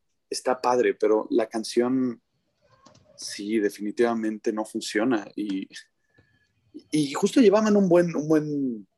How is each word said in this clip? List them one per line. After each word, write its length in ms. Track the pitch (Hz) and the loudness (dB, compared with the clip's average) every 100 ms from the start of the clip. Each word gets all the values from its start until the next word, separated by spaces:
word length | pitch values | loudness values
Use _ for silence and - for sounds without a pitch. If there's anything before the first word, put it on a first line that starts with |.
| _ _ _ | _ _ _
está 320 | - - 123 | -8 -4 -2
padre, 320 | 123 123 104 | 0 2 0
pero 320 | 95 107 107 - | 0 0 0 0
la 160 | 120 110 | -2 -2
canción 760 | 113 110 120 123 131 127 117 _ _ _ _ _ _ - _ _ - | -6 -4 -2 0 0 -2 -6 _ _ _ _ _ _ -20 _ _ -18
sí, 420 | - - 101 113 | -14 -10 -4 0
definitivamente 920 | 101 - 104 98 120 113 110 107 117 | 0 -2 -10 0 0 0 -4 -4 -6
no 120 | 107 | -6
funciona. 600 | 110 113 - 104 123 110 101 | -6 -8 -6 -2 0 -2 -6
Y, 340 | - 104 95 - - - _ _ _ _ _ _ _ _ - _ | -10 -6 -6 -8 -18 -20 _ _ _ _ _ _ _ _ -20 _
y 200 | 156 139 | -2 -2
justo 260 | 139 202 - | 0 2 6
llevaban 360 | 214 208 220 208 | 6 6 4 4
un 120 | 190 | 6
buen, 260 | 175 175 | 4 4
un 140 | 160 151 | -2 0
buen 580 | 156 151 143 135 110 98 | 0 0 -4 -4 -6 -12